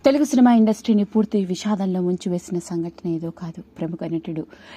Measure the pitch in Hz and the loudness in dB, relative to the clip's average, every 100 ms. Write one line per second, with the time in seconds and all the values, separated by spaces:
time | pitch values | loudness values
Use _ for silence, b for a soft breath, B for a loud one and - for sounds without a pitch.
0 | 269 277 294 254 247 233 220 214 - 208 | 4 2 2 4 6 6 4 2 0 0
1 | 202 220 208 208 185 180 208 208 196 180 | 2 0 0 -2 -2 -4 -4 -2 -2 -2
2 | 180 180 190 175 - 175 - 170 170 - | -2 -2 -2 -4 -4 -8 -6 -6 -6 -8
3 | 175 165 165 165 170 170 - - 165 170 | -6 -6 -6 -10 -12 -12 -18 -10 -8 -6
4 | 165 165 170 156 - B B | -6 -6 -6 -8 -10 B B